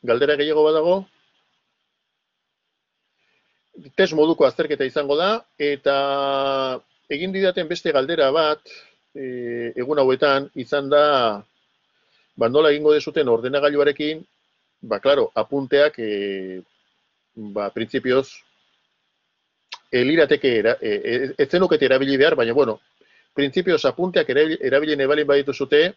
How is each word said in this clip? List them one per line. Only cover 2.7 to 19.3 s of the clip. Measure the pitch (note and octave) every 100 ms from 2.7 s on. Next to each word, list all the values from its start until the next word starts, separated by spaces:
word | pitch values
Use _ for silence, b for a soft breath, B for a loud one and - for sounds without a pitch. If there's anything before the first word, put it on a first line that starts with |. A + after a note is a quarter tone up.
| _ _ _ _ _ _ _ _ _ _ - C#3+ -
Test | F#3+ D#3
moduko | D#3 E3
azterketa | D3+ - D3+ C#3+
izango | C3+ D3+ C#3+ C#3+
da, | F#3 A3+ - _
eta | D3 C#3+ C#3+ C#3 C#3 C#3 C#3 C#3 C#3 C3+ C3 B2+ _ _ _
egin | C#3+ F#3
didaten | F#3+ F#3+ F3+ D#3+
beste | F3 E3+
galdera | D3 C3+ E3 C3+
bat, | C#3+ D#3 D3+ - B B B _
e, | - C3 B2 A#2+ A#2+ A#2+ B2
egun | B2 D3
hauetan | C3 B2+ D3 C#3 C#3 -
izan | B2 C#3+ C#3
da, | D3 D3 C#3+ A#2 G#2 G2+ _ _ _ _ _ _ _ _ -
ba, | A#2
nola | C3+ D#3
egingo | D3 D3+
dezuten | D3+ C#3 D3+ C3+
ordenagailuarekin, | A2+ B2 C#3 D3 C#3+ C#3+ C#3+ D3+ D#3+ - _ _ _ _ _ B2
ba, | G#2
claro, | C3+ C#3 A2+ -
apunteak, | G#2+ C#3 C3 C#3+ D3 D3+
e, | A2 G#2 G2+ G2 F#2+ F#2 F2+ _ _ _ _ _ _ - G#2+ G2+
ba, | G2+
printzipioz, | A2 A2+ C3+ B2+ B2+ C3 - _ _ _ _ _ _ _ _ _